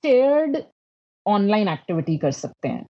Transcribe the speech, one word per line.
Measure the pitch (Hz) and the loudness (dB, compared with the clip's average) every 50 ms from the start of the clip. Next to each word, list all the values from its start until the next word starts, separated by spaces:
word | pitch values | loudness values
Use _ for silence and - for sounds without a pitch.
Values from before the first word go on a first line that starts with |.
| - | 2
शेयर्ड | 311 262 247 262 277 285 294 320 302 277 311 - - _ _ _ _ _ _ _ _ _ _ _ - | 4 4 4 4 4 2 2 0 0 -2 -6 -6 -10 _ _ _ _ _ _ _ _ _ _ _ 0
ऑनलाइन | 208 208 202 202 208 214 208 190 | 0 2 2 2 2 2 0 0
एक्टिविटी | 160 147 - - 175 165 151 - 160 151 | -2 -6 -6 -4 -4 -4 -2 -2 -2 -2
कर | - 147 | 0 -2
सकते | 139 - - - - _ - - | -4 -4 -10 -12 -14 _ -8 -6
हैं। | - 123 - - _ | -6 -6 -10 -14 _